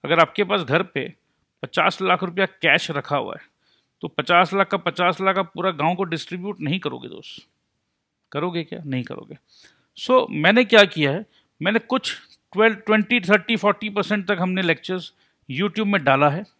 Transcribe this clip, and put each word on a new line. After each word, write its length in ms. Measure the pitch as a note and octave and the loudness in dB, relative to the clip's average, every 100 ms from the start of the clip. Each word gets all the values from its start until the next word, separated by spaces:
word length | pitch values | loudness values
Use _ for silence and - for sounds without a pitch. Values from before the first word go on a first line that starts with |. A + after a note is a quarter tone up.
| C#3 | 0
अगर 140 | E3 | 2
आपके 240 | D#3+ - | 2 0
पास 180 | F#3+ G3+ | -2 -2
घर 220 | C3 D#3 | 0 -2
पे 300 | F#3 C#3 - - _ _ _ _ | -2 -6 -8 -12 _ _ _ _
पचास 380 | C#3+ - E3+ - | -6 0 0 0
लाख 220 | F#3+ F3+ | 0 0
रुपया 220 | F#3 F3 F#3 | -2 -2 -4
कैश 460 | _ D#3+ D#3 - | _ 4 4 2
रखा 260 | C#3+ - C#3+ | -8 -4 -4
हुआ 180 | G#2 - | -4 -10
है 120 | - _ _ _ _ _ | -18 _ _ _ _ _
तो 60 | C3+ | -8
पचास 460 | - B2+ F3 F3 | -6 4 4 4
लाख 140 | G3 F#3+ | 2 0
का 100 | G3 | 0
पचास 440 | F3 E3 F3+ F#3 | -4 0 0 0
लाख 160 | F#3+ F#3+ | -2 0
आप 140 | F3+ | -4
पूरा 180 | - F#3 | -4 -4
गांव 240 | D#3 D#3 F3+ | 0 -2 -2
को 80 | |
डिस्ट्रीब्यूट 560 | F#3 D#3+ - F#3 F#3+ G3+ | -4 -6 -8 -10 -10 -8
नहीं 200 | C#3+ F#3 | -6 -4
करोगे 280 | D#3 B2+ B2 | -6 -10 -14
दोस्त, 400 | E2 - - _ _ _ _ _ _ _ _ _ | -16 -18 -20 _ _ _ _ _ _ _ _ _
करोगे 320 | C#3+ F3+ E3+ | -6 -6 -6
क्या? 160 | D#3+ - D3 | -8 -12 -6
नहीं 180 | C3 | -6
करोगे। 340 | A#2+ - - - _ _ - _ _ - | -6 -14 -14 -20 _ _ -20 _ _ -12
So, 300 | - B3+ - | 0 0 2
मैंने 340 | D3+ E3+ A3 | 0 2 4
क्या 200 | A3+ A3+ G3+ | 6 6 6
किया 260 | D#3+ C#3 | 2 -2
है, 140 | E3 G#3+ _ _ _ | -2 -8 _ _ _
मैंने 180 | E3+ A3 | -2 -2
कुछ 380 | - B3+ - - _ _ _ | -2 -4 -4 -12 _ _ _
ट्वेल्व, 220 | F#3 A3+ G#3+ | 2 2 2
ट्वेंटी, 440 | - G#3+ - A#3+ | 0 0 2 -2
थर्टी, 360 | F#3 G3+ E3+ G#3+ | 2 0 2 0
फ़ोर्टी 340 | G#3 G3 G#3+ | 0 0 -4
परसेंट 380 | G3+ G3 G#3 F#3 | -4 -2 -4 -2
तक 100 | F#3+ | -2
हमने 220 | F#3 F#3 | -2 0
लेक्चर्स 520 | F3+ D#3 - F#3 - _ _ _ - | 0 -2 -2 -8 -8 _ _ _ -10
YouTube 360 | C3 G3+ G#3+ G#3 | -4 -4 -2 0
में 180 | G3+ | 2
डाला 260 | C#3 C3+ D3 | 4 4 4
है। 140 | D#3 G#3 | 2 -10